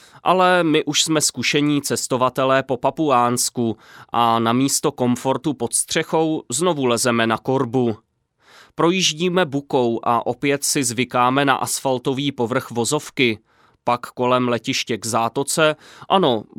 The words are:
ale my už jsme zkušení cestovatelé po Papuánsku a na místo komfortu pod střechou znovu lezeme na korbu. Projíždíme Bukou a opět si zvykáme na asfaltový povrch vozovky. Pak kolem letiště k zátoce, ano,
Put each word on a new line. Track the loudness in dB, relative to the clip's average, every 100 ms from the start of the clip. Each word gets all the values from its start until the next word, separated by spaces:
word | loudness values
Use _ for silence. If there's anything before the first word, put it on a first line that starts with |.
| -20 -4
ale | 0 4 4 4
my | 4 2
už | 0 -2
jsme | 0 0
zkušení | 0 -2 -2 0 2 0
cestovatelé | -2 -4 -2 0 0 0 0 0
po | 0 -2
Papuánsku | -2 0 2 2 2 0 -4 -2 -4 -4 -12 -20 -6
a | 0 2 2
na | 2
místo | 2 0 0 -2
komfortu | -2 -2 0 -2 -2 -4
pod | -4 -4
střechou | -4 -2 -4 -2 0 0 -2 -6
znovu | -2 -2 0 0
lezeme | 0 0 0 0
na | -2
korbu. | -2 -2 0 0 0 -4 _ _ _ _ _ -20 -12
Projíždíme | -2 0 2 0 0 0 0
Bukou | 0 -4 -2 0 0 0
a | 0 0 -2
opět | -2 -2 -2
si | -2 -2
zvykáme | -2 -2 -2 0 2 2
na | 2
asfaltový | 0 -2 -4 -2 -2 -2 -4 -4
povrch | -2 -2 -2 -4
vozovky. | -4 -2 -2 -4 0 0 0 _ _ _ _
Pak | -4 -4 -4
kolem | -4 0 2 2
letiště | -2 -2 -6 -4 -6
k | -2
zátoce, | -2 0 -2 -2 2 2 0 -10 -12 0
ano, | 2 2 0 -4